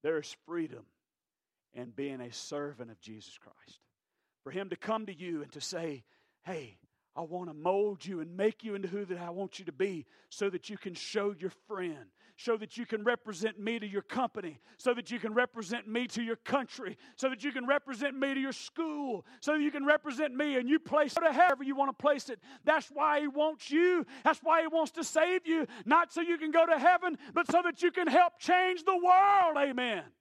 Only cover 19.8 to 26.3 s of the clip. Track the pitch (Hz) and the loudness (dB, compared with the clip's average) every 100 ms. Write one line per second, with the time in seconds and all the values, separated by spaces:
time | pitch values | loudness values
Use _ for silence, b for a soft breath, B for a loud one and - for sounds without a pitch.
19.8 | 277 302 302 247 302 254 294 262 247 320 | 2 2 2 -4 -4 0 0 0 2 0
20.8 | - 294 294 - 330 269 359 262 269 269 | 2 2 2 2 2 6 4 4 -2 0
21.8 | 277 - 285 285 - 226 B B - 311 | 0 2 0 0 -2 -12 B B 2 2
22.8 | - 277 302 294 294 277 311 302 - 294 | 0 0 2 2 0 2 0 0 -2 2
23.8 | 359 359 285 B - 208 320 330 320 320 | 4 2 -2 B 0 2 2 2 4 0
24.8 | 302 - 311 311 330 370 330 320 277 233 | -2 -4 -2 2 2 2 0 0 0 -6
25.8 | 208 311 339 - 339 | 4 4 4 -2 -2